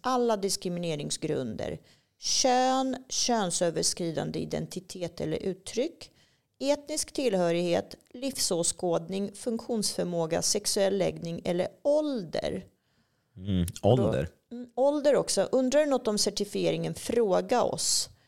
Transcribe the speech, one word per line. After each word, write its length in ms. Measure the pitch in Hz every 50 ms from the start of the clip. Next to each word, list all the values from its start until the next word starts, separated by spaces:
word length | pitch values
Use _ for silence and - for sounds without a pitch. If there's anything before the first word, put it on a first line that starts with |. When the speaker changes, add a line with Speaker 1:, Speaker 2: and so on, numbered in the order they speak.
Speaker 1:
alla 360 | - 254 262 247 240 233 220 202
diskrimineringsgrunder. 1400 | 190 196 190 - - 180 175 175 175 170 160 147 147 156 - - - 151 151 131 131 113 104 - - - - - - _ _ _ _ _ _ _
Kön, 800 | - - - - - 254 247 254 254 262 262 262 262 262 254 262 262 -
könsöverskridande 1300 | - - - 247 240 226 190 175 170 - 175 170 160 165 165 - - - 175 165 156 151 151 - - 165
identitet 800 | 165 156 160 156 160 156 - 185 - - - 185 175 165 - -
eller 160 | - 156 160 -
uttryck, 760 | - 196 180 - - - - 226 269 339 - - - - _ _ _ _ _ _ _ _ _ -
etnisk 520 | 254 277 294 285 285 - 302 311 - -
tillhörighet, 840 | - 311 269 240 190 185 175 170 170 170 175 175 170 190 202 - - - _ _ -
livsåskådning, 1200 | 247 269 269 262 - - - 190 165 170 - - - - 180 165 165 165 165 190 196 202 202 -
funktionsförmåga, 1040 | - - 254 226 233 - - 240 220 202 - - - 175 175 175 170 165 160 170 175
sexuell 560 | 170 - - 208 208 - - 208 196 196 196 196
läggning 440 | 175 165 156 160 170 165 170 - -
eller 220 | 185 175 175 180 - - - -
ålder. 840 | 285 285 302 302 294 269 226 180 151 - - - - - 185 185 - _ _ _ _ _ _ _ _ _ _ _ _ - 92
Speaker 2:
Mm, 280 | 92 104 95 90 87 87 - -
Speaker 1:
Och 160 | - 98 123 -
då, 60 | 101
Speaker 2:
ålder. 240 | 110 - 65 78 - - _ _ -
Speaker 1:
mm, 180 | 233 240 247 - _
ålder 400 | 247 262 285 294 302 262 294 262
också. 340 | 185 180 - - 196 185 -
"Undrar 280 | - 262 262 254 262 294
du 60 | 302
något 220 | 294 262 - - 220
om 100 | 214 208
certifieringen, 760 | - 208 196 - 202 202 - 196 175 165 160 165 165 160 165
fråga 680 | - - - 233 240 226 196 180 180 185 196 254 240 -
oss." 460 | - - - - - - - - - - _ _